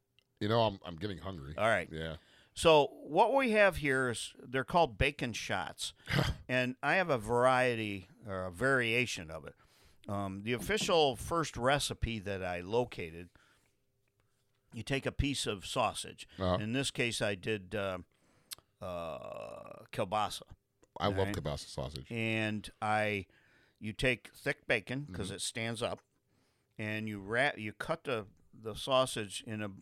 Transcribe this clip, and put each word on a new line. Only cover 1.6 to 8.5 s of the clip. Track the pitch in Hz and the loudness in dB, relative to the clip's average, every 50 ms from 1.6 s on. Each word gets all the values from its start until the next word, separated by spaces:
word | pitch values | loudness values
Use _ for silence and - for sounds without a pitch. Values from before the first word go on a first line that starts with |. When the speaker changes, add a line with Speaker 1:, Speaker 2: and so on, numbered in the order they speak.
| 104 113 | 2 4
Speaker 2:
right. | 110 95 80 - | 4 4 2 -2
Speaker 1:
Yeah. | 78 78 80 80 78 78 - _ - - - _ - | -6 -6 -4 -6 -6 -8 -12 _ -20 -20 -20 _ -4
Speaker 2:
So | - - 170 160 151 139 - - - - | 2 6 8 8 8 8 4 0 -8 -10
what | - 147 175 233 214 262 | -2 4 4 4 6 6
we | 277 269 240 | 4 4 4
have | 214 214 202 190 160 147 | 6 6 6 6 4 2
here | 147 143 131 131 131 123 | 0 2 2 2 2 0
is, | 113 - - - - - - | -2 -4 -6 -10 -12 -16 -10
they're | 135 123 131 123 | -4 -2 -2 -2
called | - - 175 165 135 107 95 | 2 4 4 4 4 2 2
bacon | 131 143 143 - - 120 104 | 0 0 0 0 -4 -4 -4
shots, | - - - 107 95 80 - - - - - - _ - - - - | -4 -4 -2 -2 -2 -2 -4 -6 -8 -8 -8 -10 _ -8 -2 2 2
Speaker 1:
<laughs> | - - - - - - | 2 2 0 -4 -4 -2
Speaker 2:
and | 127 127 127 123 127 - | 0 0 0 0 -2 -2
I | - 143 165 | 0 2 2
have | 190 180 170 | 2 4 2
a | 139 117 | 2 0
variety | 104 110 120 120 123 131 131 127 127 127 120 110 110 104 101 95 90 - - - - 107 | 2 2 4 6 6 6 6 6 4 4 2 2 0 -2 -4 -4 -8 -10 -16 -16 -10 -6
or | 95 92 92 | -6 -4 -4
a | 92 | -6